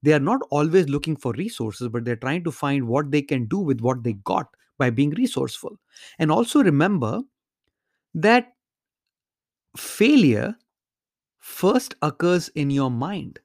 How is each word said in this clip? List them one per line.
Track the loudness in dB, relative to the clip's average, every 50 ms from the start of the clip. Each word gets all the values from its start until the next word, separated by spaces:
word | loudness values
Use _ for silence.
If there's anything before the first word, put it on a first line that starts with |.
They | 4 4 2
are | 4
not | 2 0 0 -2 -2 -2
always | -2 0 0 2 2 2 2 2
looking | -2 -4 -4 -4 -6
for | -4 -4 -6 -4
resources, | -4 -6 -8 -6 -6 -8 -8 -6 -8 -10 -6
but | -6 -6 -4
they're | -4 -6
trying | -4 -4 -4 -4 -4 -4
to | -6
find | -6 -4 -4 -2 -2 -2 -2 0
what | 0 -2 -2 0
they | -2 -2
can | -2 0 -4 -4 -2
do | -4 -4 -4
with | 0 -2 -2 0
what | 0 -2 -2 -2 -4
they | -6 -6
got | -6 -4 -4 -4 -4 -4 _ _ _ _ _ _ _
by | 0 0
being | 2 2 0 0
resourceful. | 0 0 -2 -2 0 -2 -4 -4 -6 -10 -14 -14 -14 _ _ _ _ -20 -20 -20 -6 _
And | 0 2
also | 2 2 0 2 4 4 4
remember | 6 4 4 2 2 2 0 0 -2 -2 -4 -6 _ _ _ _ _ _ _ _ _ _ _ _ _ _ _ _ _ _
that | 0 2 4 4 4 2 -2 _ _ _ _ _ _ _ _ _ _ _ _ _ _ _ _ _ _ _ _ _ _ _ _ _ -16
failure | -14 -14 0 2 4 6 6 6 6 6 4 2 0 -4 -6 _ _ _ _ _ _ _ _ _ _ _ _ _ _ _ _ _
first | _ -20 -10 -2 0 2 2 2 0 -2 -8 _
occurs | -4 -4 -2 _ 0 2 2 2 0 -4
in | _ -4 -2 0
your | 0 0 0 0
mind | -2 -4 -4 -4 -6 -8 -10 -12 -16 -20 _